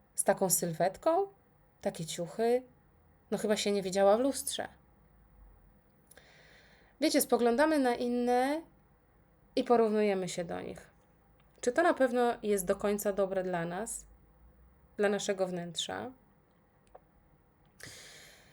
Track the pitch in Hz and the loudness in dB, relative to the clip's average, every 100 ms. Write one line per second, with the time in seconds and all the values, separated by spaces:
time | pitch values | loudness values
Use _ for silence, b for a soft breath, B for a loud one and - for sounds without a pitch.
0 | _ - - 190 190 170 175 160 175 190 | _ -4 0 2 2 0 -2 0 -2 0
1 | 320 339 392 - _ _ _ _ 196 190 | 0 2 0 -6 _ _ _ _ -8 -6
2 | 165 - 170 - 226 247 254 _ _ _ | -10 -8 -8 -2 0 0 -2 _ _ _
3 | _ _ _ 202 208 208 208 202 190 190 | _ _ _ -4 0 0 0 -2 -2 4
4 | 196 214 269 262 - - - - _ _ | 6 6 2 -2 -6 -8 -10 -14 _ _
5 | _ _ _ - - - - _ _ _ | _ _ _ -20 -20 -20 -20 _ _ _
6 | _ b b b b b b b b b | _ b b b b b b b b b
7 | 302 294 - 233 233 240 311 311 254 240 | 2 2 2 2 2 4 4 4 2 0
8 | 240 247 240 247 262 302 320 _ _ _ | -2 0 2 2 2 -2 -6 _ _ _
9 | _ _ _ _ _ - 247 233 226 214 | _ _ _ _ _ -4 2 4 4 2
10 | 214 190 180 - 170 180 120 - - _ | 2 0 -2 -6 -8 -8 -10 -14 -18 _
11 | _ _ _ _ _ _ - 254 349 294 | _ _ _ _ _ _ -2 2 2 4
12 | 262 247 240 233 208 202 180 196 202 208 | 2 2 0 0 0 0 0 -2 0 -2
13 | 208 196 190 190 185 180 170 180 226 - | -2 0 -2 -2 -2 -4 -4 -6 -8 -12
14 | - - _ _ - _ - _ _ - | -14 -20 _ _ -20 _ -20 _ _ -2
15 | 208 202 - 196 185 180 175 165 - - | 0 0 -2 -2 -2 -4 -8 -8 -6 -6
16 | 233 254 _ _ _ _ _ _ _ - | -8 -12 _ _ _ _ _ _ _ -20
17 | _ _ _ _ _ _ _ _ B B | _ _ _ _ _ _ _ _ B B
18 | B B B B B | B B B B B